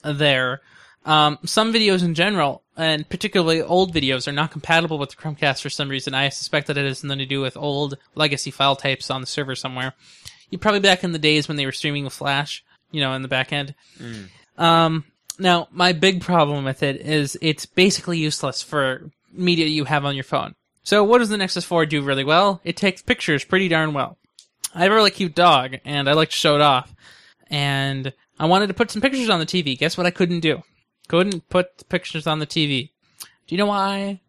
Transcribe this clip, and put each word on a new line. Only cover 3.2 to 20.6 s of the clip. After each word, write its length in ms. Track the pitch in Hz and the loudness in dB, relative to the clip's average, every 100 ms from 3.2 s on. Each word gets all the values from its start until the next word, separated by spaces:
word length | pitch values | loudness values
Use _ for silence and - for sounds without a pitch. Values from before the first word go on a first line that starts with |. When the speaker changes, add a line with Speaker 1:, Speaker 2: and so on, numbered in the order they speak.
| 208 196 165 165 | -2 0 2 0
Speaker 1:
old 320 | - 180 190 | 2 2 2
videos, 340 | 165 135 131 135 | 0 -2 -2 -2
are 40 | |
not 200 | 143 156 | -2 -4
compatible 460 | 151 - 165 165 156 | -4 0 2 2 -4
with 140 | 143 | -6
the 40 | - | -8
Chromecast 460 | 156 147 147 131 | -10 -2 -2 -2
for 80 | 143 | -6
some 180 | - 143 | -8 -6
reason. 240 | 135 139 | -6 -4
I 160 | 131 139 | -2 -2
suspect 380 | - - 151 143 | -4 -4 -4 -2
that 100 | 143 | -4
it 80 | 139 | -4
has 140 | 135 | -6
something 200 | 143 135 | -8 -8
to 60 | 131 | -6
do 160 | 139 | -4
with 140 | 131 - | -4 -6
old 400 | 147 143 147 139 _ - | -6 -4 -4 -8 _ -2
legacy 360 | 151 139 - | -2 -2 -6
file 240 | - 139 135 | 0 0 2
types 340 | 139 131 - | -2 -4 -6
on 100 | 131 | -8
the 60 | 127 | -6
server 280 | - 135 127 | -6 -6 -6
somewhere. 380 | 131 127 131 - - - - - _ | -8 -8 -8 -10 -20 -20 -20 -20 _
You 80 | 185 | -2
probably 220 | 214 202 | 0 2
back 240 | 196 185 | 4 2
in 80 | 180 | 0
the 80 | 160 | 0
days 280 | 151 151 143 | 2 2 2
when 100 | 147 | -4
they 80 | 135 | -4
were 60 | |
streaming 320 | - 156 143 139 | -4 -4 -4 -6
with 80 | |
Flash, 500 | - 143 139 147 - _ _ _ | -6 -2 -2 -4 -10 _ _ _
you 100 | 156 | -4
know, 120 | 135 | -4
in 80 | 131 | -4
the 60 | 131 | -2
back 260 | 131 131 | -2 -2
end. 220 | 147 139 143 _ - | -4 -8 -14 _ -18
Speaker 2:
Mm. 300 | 120 113 95 _ _ - | -16 -14 -16 _ _ 0
Speaker 1:
Um, 460 | 165 165 165 160 - _ - - | 4 4 4 0 -6 _ -18 -2
now, 300 | 185 175 160 | 2 2 0
my 200 | - 180 | 0 0
big 280 | 170 190 185 | 4 2 2
problem 420 | - 175 147 143 135 | 2 2 2 0 -4
with 160 | 131 | -2
it 160 | 143 135 | -2 -2
is 360 | - 156 143 - | -2 0 0 -2
it's 240 | 160 151 - | -2 -4 -4
basically 520 | - 190 - - 170 | 2 2 2 -4 -4
useless 460 | 151 151 143 - | -2 -4 -6 -8
for 480 | - 147 135 127 147 - _ | -6 -2 -2 -4 -12 -20 _
media 340 | - 180 170 156 | -4 0 2 0
you 180 | 151 139 | -2 -2
have 200 | 147 143 | -2 -2
on 100 | 139 | -6
your 80 | |
phone. 320 | 131 135 113 - | -4 -6 -6 -12